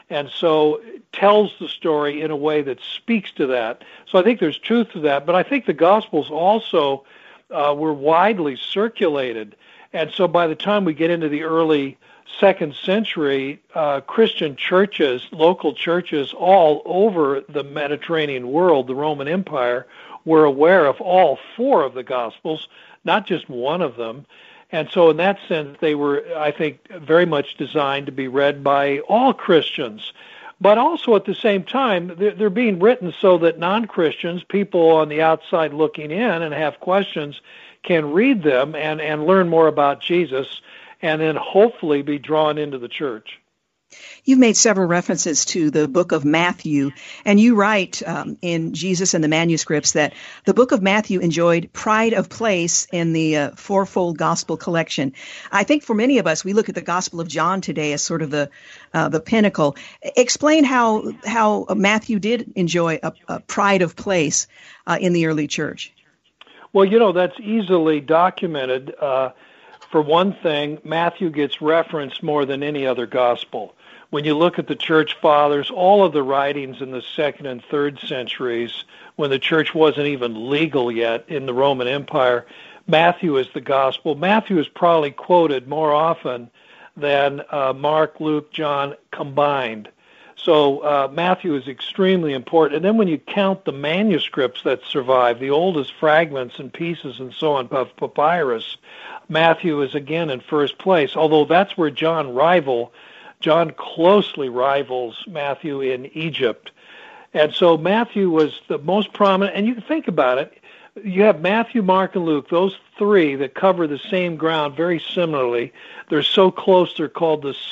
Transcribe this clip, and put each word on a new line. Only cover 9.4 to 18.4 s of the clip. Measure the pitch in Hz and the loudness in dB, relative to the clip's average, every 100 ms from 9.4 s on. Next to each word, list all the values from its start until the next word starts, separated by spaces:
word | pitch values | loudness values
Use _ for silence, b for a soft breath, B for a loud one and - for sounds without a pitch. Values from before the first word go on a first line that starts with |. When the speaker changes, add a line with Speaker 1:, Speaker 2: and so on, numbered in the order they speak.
| 107 _ b b b | -12 _ b b b
Speaker 1:
And | 180 156 | -6 -6
so | - 180 | 0 2
by | 170 170 | 2 0
the | |
time | 156 196 208 180 | -2 0 0 0
we | |
get | 147 160 | 0 0
into | 170 156 | 0 -2
the | 147 | -4
early | 160 165 160 147 135 - b b - - | -2 0 2 2 0 -10 b b -14 2
second | 196 190 160 | 2 2 -4
century, | 139 - 202 208 - 143 135 135 156 _ | -6 -2 -2 -2 -2 -2 -2 -4 -10 _
uh, | 170 147 139 | -4 -2 -2
Christian | - - 226 - 160 | -4 2 2 2 -6
churches, | 131 - 185 196 - 147 123 - | -6 0 2 2 2 0 0 -6
local | 165 160 185 160 | 2 2 4 -2
churches | 135 - 170 175 156 135 | -4 -2 -2 -2 -4 -6
all | - 180 190 156 151 | -2 4 6 6 2
over | - 185 220 175 139 139 - | -2 2 2 2 0 0 -4
the | 147 | -8
Mediterranean | 139 151 143 147 - 160 151 131 | -8 -6 -6 -6 -4 -2 -2 -4